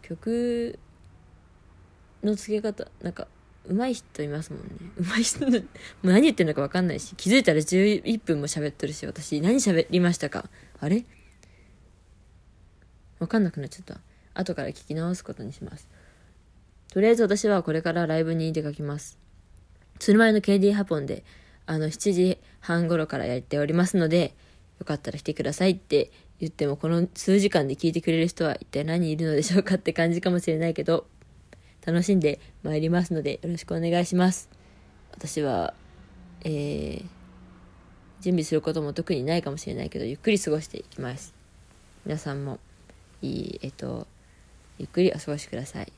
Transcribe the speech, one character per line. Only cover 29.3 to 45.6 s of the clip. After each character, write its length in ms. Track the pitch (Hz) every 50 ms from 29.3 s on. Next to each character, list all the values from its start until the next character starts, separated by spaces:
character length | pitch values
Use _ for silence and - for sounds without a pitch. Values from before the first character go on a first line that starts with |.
| 151
で 80 | 143
し 140 | 151 - 175
ょ 60 | 196
う 20 | 190
か 120 | - 190
っ 20 | 180
て 140 | - - 165
感 180 | - 165 170
じ 100 | 170 175
か 80 | - 185
も 100 | 180 175
し 120 | - -
れ 60 | 160
な 100 | 156 165
い 60 | 170 160
け 100 | - -
ど、 240 | - 165 - - - _ - - - - - - _ - - - - - _ -
楽 160 | - 165 175 175
し 120 | 196 202
ん 40 | 185
で 200 | 151 151 143 - - - - - -
ま 120 | 156 156
い 60 | 151
り 80 | 160 160
ま 160 | 175 175 180
す 80 | - 175
の 80 | 156
で、 180 | 147 143 - - -
よ 60 | 165
ろ 80 | 175
し 60 | 170 -
く 100 | - 170
お 60 | 165
願 200 | 165 170 170 175
い 40 | 180
し 100 | - 185
ま 160 | 180 180 185
す。 180 | 185 - - _ - - - - - - - - - - - -
私 300 | - - - 151 - 160
は、 320 | 147 139 120 87 82 - - - - - - - - - - - - - - - -
え 580 | 160 151 147 143 147 147 - - 147 - -
ー、 40 | - 175 - - - - - - - - - - - - - - - - - - - - - -
準 120 | 190 180 180
備 100 | 175 156
す 100 | - 160
る 60 | 151
こ 120 | - 165 156
と 80 | 160
も 100 | 151 143
特 220 | 143 - 165 - 160
に 100 | 139 123
な 140 | 147 165
い 40 | 175
か 100 | 160 143
も 60 | 139
し 100 | 151 -
れ 80 | - -
な 80 | - -
い 60 | -
け 100 | - -
ど、 60 | -
ゆ 100 | 113 139
っ 20 |
く 140 | - - 226
り 80 | 208 190
過 120 | - 160
ご 80 | 151 156
し 80 | 156
て 120 | - - -
い 40 | -
き 160 | - - -
ま 160 | 135 123 120
す。 180 | 143 - - - - - _ _ - - - - - - - - - -
皆 120 | - 151
さ 160 | 156 - 147 139
ん 100 | 139 139
も、 160 | 139 - - - - - - - - - - - _ - -
い 80 | - 139
い、 300 | 131 120 - 50 50 -
え 60 | -
っ 40 | 135
と、 360 | - - - 127 123 113 110 - - - - - - - - - - - _ - -
ゆ 80 | - 147
っ 40 | -
く 140 | - 175 185
り 80 | 185 -
お 40 | 156
過 120 | - -
ご 60 | 147
し 80 | 147 -
く 80 | - -
だ 100 | 117